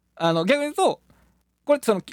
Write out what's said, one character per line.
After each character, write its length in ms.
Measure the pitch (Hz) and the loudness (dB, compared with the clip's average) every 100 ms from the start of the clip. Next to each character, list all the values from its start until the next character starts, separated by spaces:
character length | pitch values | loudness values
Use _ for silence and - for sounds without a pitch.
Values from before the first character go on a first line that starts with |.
| _ - | _ -4
あ 180 | 165 | -2
の、 120 | 165 175 | 0 0
逆 120 | 285 | 0
に 40 | |
言 80 | 294 | -2
う 20 | |
と、 280 | 302 370 - _ _ _ _ _ _ - | -2 -2 -2 _ _ _ _ _ _ -2
こ 80 | |
れ、 60 | 285 | 0
そ 140 | - 196 | 0 -2
の、 60 | - | -4